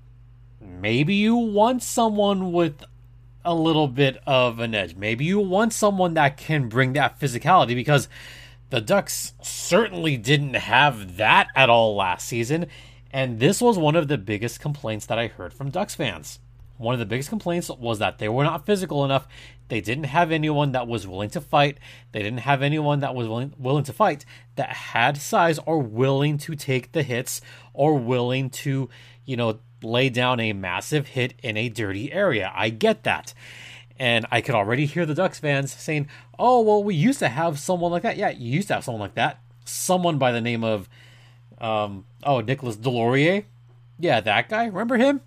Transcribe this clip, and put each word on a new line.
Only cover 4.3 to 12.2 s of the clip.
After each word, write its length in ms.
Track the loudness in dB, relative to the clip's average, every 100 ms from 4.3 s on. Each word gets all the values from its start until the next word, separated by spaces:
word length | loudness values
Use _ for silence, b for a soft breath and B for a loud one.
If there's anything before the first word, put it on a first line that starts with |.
| 4 4 0
an 160 | -2
edge. 220 | -2 -4 -4
Maybe 280 | -4 -2
you 140 | 0 0
want 340 | 2 2 0
someone 420 | 2 0 2 0
that 220 | 4 2 0
can 320 | -2 0 2
bring 260 | 2 2
that 260 | 2 0 0
physicality, 560 | -4 -2 4 4 4 0
because 320 | 2 2 2 B B B B B -6
the 100 | -4
Ducks 540 | 0 0 0 -8 -10 -12
certainly 760 | -12 -10 2 2 2 -2 -2 -2
didn't 380 | 2 2 2
have 600 | -4 2 4 4 2 -10 0
that 320 | 4 6 4
at 160 | 4 6
all 240 | 6 6
last 320 | 2 -2 -2